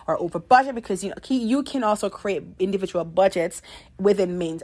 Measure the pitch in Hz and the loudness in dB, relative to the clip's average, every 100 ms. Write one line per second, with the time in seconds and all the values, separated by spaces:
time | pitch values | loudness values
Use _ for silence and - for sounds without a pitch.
0 | - 160 170 170 170 254 269 240 - 185 | -4 -4 -4 -4 4 6 6 -2 -6 -6
1 | 196 - - 262 226 269 269 277 220 214 | -6 -10 -4 -2 0 0 -2 -2 0 0
2 | 202 - 208 175 165 - 185 196 185 175 | -2 -4 -4 -4 -6 -4 -2 -2 -2 -4
3 | 165 170 196 190 170 - - - - - | -2 4 4 4 -2 -4 -16 -20 -16 0
4 | 190 196 185 180 165 165 | 2 4 2 0 -4 -4